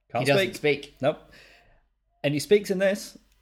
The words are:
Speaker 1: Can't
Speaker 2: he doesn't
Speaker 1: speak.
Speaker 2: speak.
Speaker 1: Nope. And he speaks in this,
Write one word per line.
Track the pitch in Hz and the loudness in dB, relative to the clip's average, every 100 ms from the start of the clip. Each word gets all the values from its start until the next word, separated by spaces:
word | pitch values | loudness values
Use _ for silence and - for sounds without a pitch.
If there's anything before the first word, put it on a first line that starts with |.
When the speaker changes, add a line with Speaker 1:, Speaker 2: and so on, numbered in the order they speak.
| _ | _
Speaker 1:
Can't | 117 | -2
Speaker 2:
he | 131 | 2
doesn't | 143 190 | 2 0
Speaker 1:
speak. | - 151 143 | 0 -2 -2
Speaker 2:
speak. | - - | -6 -4
Speaker 1:
Nope. | 135 - - - - - _ _ _ _ _ _ | -2 -2 -10 -20 -20 -20 _ _ _ _ _ _
And | 147 | -2
he | 147 | -2
speaks | - 208 202 | 2 2 2
in | 185 | 0
this, | 196 202 - - _ _ | 0 0 -8 -20 _ _